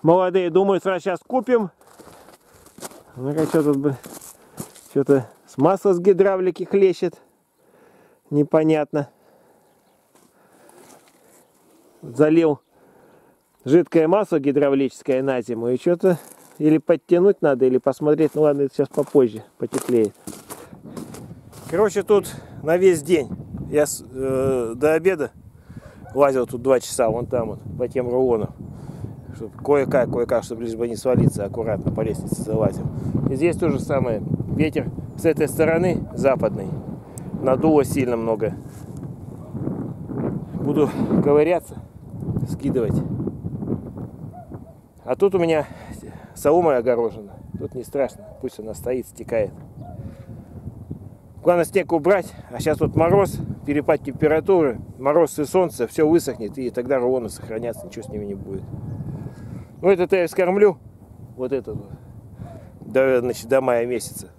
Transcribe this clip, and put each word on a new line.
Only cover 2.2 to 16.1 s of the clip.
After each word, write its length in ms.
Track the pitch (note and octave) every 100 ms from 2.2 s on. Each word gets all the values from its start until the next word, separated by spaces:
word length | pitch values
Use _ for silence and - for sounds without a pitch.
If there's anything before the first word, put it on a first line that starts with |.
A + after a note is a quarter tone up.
| - - _ _ - - - - _ -
Ну-ка, 300 | B2+ D3 D#3
что 160 | D#3+
тут, 140 | D3 C#3
блин, 180 | D3 C3+ - - - - _ - - - -
что-то 380 | - C3+ C#3 A2+ - _
с 100 | -
масла 380 | D#3 F#3+ G3+
с 60 | F3
гидравлики 640 | F3+ F3+ G3 F#3+ F#3 E3+
хлещет. 560 | F3+ G3+ F#3+ E3+ F3+ - _ _ _ _ _ _ _ _ _ _ _
Непонятно. 760 | D3 C#3+ D#3+ D#3+ D#3+ D3 D3+ C#3 _ _ _ _ _ _ _ _ _ _ _ _ _ _ _ _ - - - _ _ _ _ _ _ _ _ _ _
Залил 560 | D3 A#2+ D3+ E3 E3 C#3+ _ _ _ _ _ _ _ _ _ _
жидкое 440 | - D#3 E3+ E3+ D#3+
масло 320 | F#3+ G3+ E3
гидравлическое 840 | C#3 C#3 C#3+ C#3 C3+ - - B2+
на 180 | C3+ C3
зиму, 280 | A#2 A#2 A#2
и 80 | B2+
что-то 420 | - F3 F#3+